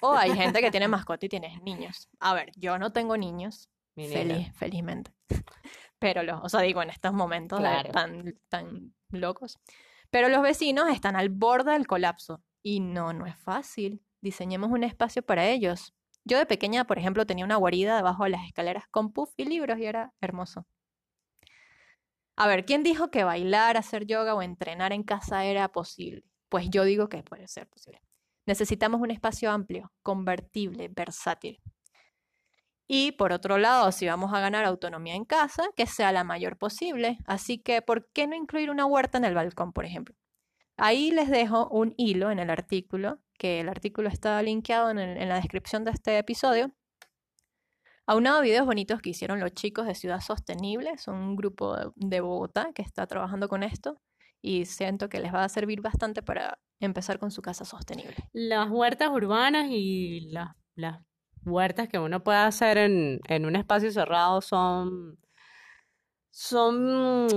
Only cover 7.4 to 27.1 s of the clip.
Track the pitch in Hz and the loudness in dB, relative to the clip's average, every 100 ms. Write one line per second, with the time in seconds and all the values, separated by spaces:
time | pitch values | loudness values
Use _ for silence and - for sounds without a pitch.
7.4 | 165 196 196 170 139 170 165 170 175 - | -4 -2 0 0 0 -2 -2 -6 -12 -12
8.4 | _ 175 170 180 180 _ _ 190 175 185 | _ -8 -8 -14 -16 _ _ -4 -4 -4
9.4 | 247 - _ - - _ _ 247 247 269 | -12 -18 _ -20 -20 _ _ 4 6 6
10.4 | 277 294 302 269 330 240 196 190 196 190 | 4 2 2 2 2 2 0 0 0 2
11.4 | 226 247 262 302 262 180 180 170 - 160 | 4 4 4 2 2 2 0 -2 -12 -16
12.4 | _ _ 208 202 180 175 165 170 175 - | _ _ -4 -2 -2 -4 -4 -6 -10 -10
13.4 | - 247 277 - 202 208 _ _ 202 196 | -6 -6 -6 -6 -6 -8 _ _ -8 -6
14.4 | 180 185 214 240 233 - 233 - - 180 | -6 -2 0 0 0 0 -2 -2 0 2
15.4 | 185 254 190 175 - _ _ _ - 247 | 4 2 0 -2 -8 _ _ _ 0 2
16.4 | 220 202 202 233 247 196 180 190 214 180 | 2 0 0 0 0 0 0 0 0 -2
17.4 | 190 214 185 175 202 226 185 180 196 185 | 0 2 4 4 2 4 2 2 0 0
18.4 | 175 - 175 190 - 220 214 214 294 - | -6 -4 -4 -4 -2 -2 0 -4 -6 -4
19.4 | 269 330 277 226 220 226 240 _ 185 180 | -4 -2 -2 -2 -2 -6 -8 _ -8 -6
20.4 | 180 - - _ _ _ _ _ _ _ | -10 -12 -18 _ _ _ _ _ _ _
21.4 | _ _ _ _ _ _ _ _ _ - | _ _ _ _ _ _ _ _ _ 2
22.4 | 208 190 190 285 302 311 330 247 185 175 | 4 4 4 2 4 2 0 2 2 0
23.4 | 180 208 226 233 214 214 208 220 220 214 | 2 4 4 2 -2 -8 -2 0 0 0
24.4 | 180 175 170 170 190 202 208 202 - 196 | -2 -8 -8 -2 -2 -2 -4 -4 -2 -2
25.4 | 196 196 190 - 170 - 170 - _ _ | 0 0 0 -2 -8 -12 -12 -14 _ _
26.4 | _ 185 180 190 190 208 208 | _ -2 2 4 4 4 0